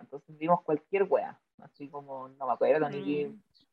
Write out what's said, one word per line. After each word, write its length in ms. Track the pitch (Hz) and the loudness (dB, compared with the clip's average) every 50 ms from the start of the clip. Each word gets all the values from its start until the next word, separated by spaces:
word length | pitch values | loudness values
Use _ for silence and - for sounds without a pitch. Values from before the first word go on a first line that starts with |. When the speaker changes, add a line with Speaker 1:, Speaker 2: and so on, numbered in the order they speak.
Speaker 1:
entonces 340 | - - - 143 - - 156 | -12 -16 -16 -16 -16 -20 -12
vimos 260 | 151 156 165 175 170 - | -6 0 2 2 2 2
cualquier 400 | - - - - _ 190 196 196 | 0 -2 -2 -2 _ 0 0 2
wea, 340 | 185 147 113 95 - - - _ _ _ _ | 2 2 0 0 -4 -10 -16 _ _ _ _
así 260 | - 147 _ - 143 139 | -20 -20 _ -18 -18 -14
como, 400 | 147 143 143 139 135 131 131 131 | -14 -14 -14 -12 -12 -12 -12 -14
no 180 | 135 139 135 127 | -12 -6 -4 -2
me 60 | 117 | 0
acuerdo 360 | - 123 120 139 156 156 143 | 2 4 4 4 4 2 0
ni 140 | 139 143 139 | -2 -4 -4
qué. 240 | 143 147 147 147 143 | -2 -2 -2 -2 -4
Speaker 2:
Mm. 140 | - - _ _ _ _ _ _ | -6 -12 _ _ _ _ _ _